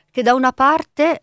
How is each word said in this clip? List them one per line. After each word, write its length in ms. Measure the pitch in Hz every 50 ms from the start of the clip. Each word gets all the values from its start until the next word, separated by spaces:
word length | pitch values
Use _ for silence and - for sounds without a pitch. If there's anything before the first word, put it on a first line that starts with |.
| _ _
che 120 | - 254 233
da 100 | 240 247
una 180 | 262 262 254
parte, 680 | - - 262 277 311 320 - - _ - 294 339 311 -